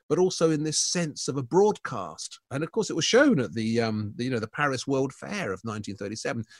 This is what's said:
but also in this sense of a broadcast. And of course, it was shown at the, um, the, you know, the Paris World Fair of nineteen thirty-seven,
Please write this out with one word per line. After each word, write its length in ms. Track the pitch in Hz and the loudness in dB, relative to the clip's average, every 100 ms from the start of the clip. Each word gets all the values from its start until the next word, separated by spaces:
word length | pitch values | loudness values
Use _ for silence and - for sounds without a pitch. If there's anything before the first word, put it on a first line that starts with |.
| - | -2
but 100 | 151 | 2
also 320 | 185 - 165 | 2 4 2
in 120 | 156 | 4
this 160 | 156 151 | 0 0
sense 480 | - 180 156 - - | 0 0 -2 -4 -4
of 100 | 135 | -4
a 60 | |
broadcast. 960 | 123 180 208 - - 113 85 80 - - - | 0 4 4 2 -4 -6 -8 -10 -16 -16 -10
And 140 | 135 | -6
of 80 | 160 | -4
course, 180 | 226 - | -2 -2
it 60 | 156 | 0
was 100 | - | 4
shown 340 | 233 294 170 | 6 6 4
at 140 | 104 | 2
the, 260 | 110 110 117 | -2 0 2
um, 340 | 113 107 104 113 | 0 -2 -4 -4
the, 100 | 127 | -4
you 40 | |
know, 100 | 120 | -2
the 80 | - | -4
Paris 400 | - 143 131 - | -2 -2 -2 0
World 260 | 135 135 | 0 0
Fair 400 | - 139 208 117 | -4 -8 -6 -4
of 80 | 95 | -6
nineteen 320 | 113 107 104 95 | -6 -6 -6 -8
thirty-seven, 480 | 101 110 - 120 - | -8 -4 -4 -4 -8